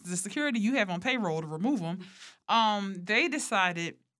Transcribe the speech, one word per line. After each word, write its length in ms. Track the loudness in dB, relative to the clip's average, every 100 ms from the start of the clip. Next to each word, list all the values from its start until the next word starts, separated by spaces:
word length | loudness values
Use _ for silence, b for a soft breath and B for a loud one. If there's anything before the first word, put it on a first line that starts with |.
the 120 | -6 -6
security 420 | -4 -2 0 2
you 160 | 2
have 160 | 2 0
on 100 | -2
payroll 400 | 0 0 0 -2
to 60 | -4
remove 340 | -2 0 0
'em, 200 | -2 -6 -10 B B B 0
um, 480 | 2 4 2 -2 -6
they 260 | 0 2 2
decided, 680 | 0 -2 2 2 0 -6 -8 _